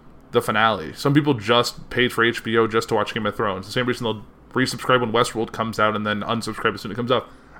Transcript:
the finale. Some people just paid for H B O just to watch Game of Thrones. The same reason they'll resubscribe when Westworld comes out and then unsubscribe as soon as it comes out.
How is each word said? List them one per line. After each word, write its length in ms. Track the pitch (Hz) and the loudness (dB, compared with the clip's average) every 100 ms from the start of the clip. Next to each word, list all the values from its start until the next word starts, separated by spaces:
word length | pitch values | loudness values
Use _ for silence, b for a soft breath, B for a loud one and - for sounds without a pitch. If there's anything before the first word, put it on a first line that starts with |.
| - - - | -20 -20 -2
the 120 | 120 | -2
finale. 500 | 120 107 113 98 80 | 2 2 4 2 -4
Some 220 | - 143 | -4 2
people 200 | 143 147 | 4 4
just 560 | 123 101 120 120 - - | 0 4 4 4 -4 -8
paid 220 | 120 123 | 0 0
for 120 | - | 4
H 180 | 113 113 | 2 2
B 140 | 113 113 | 0 2
O 100 | 110 | 2
just 220 | 110 - | 2 0
to 60 | |
watch 200 | 110 104 | 0 0
Game 120 | 117 104 | -2 -4
of 100 | - | -2
Thrones. 300 | 107 92 95 | -2 -4 -4
The 60 | |
same 140 | 127 123 | -2 0
reason 180 | 123 | -2
they'll 200 | 117 104 - - - | -2 -4 -8 -20 -6
resubscribe 500 | 127 131 123 - 127 | -2 0 -2 2 2
when 120 | 120 | 4
Westworld 400 | 113 - 113 113 | 0 0 -2 -6
comes 260 | - 113 107 | -4 -6 0
out 160 | 107 | 0
and 120 | 107 104 | 0 -2
then 160 | 104 | -4
unsubscribe 520 | 101 117 110 107 113 | -2 -4 -4 -2 -2
as 60 | 101 | -2
soon 120 | 110 | -8
as 20 | |
it 20 | 110 | -6
comes 160 | 120 | 0
out. 160 | 123 - B B B | 0 -2 B B B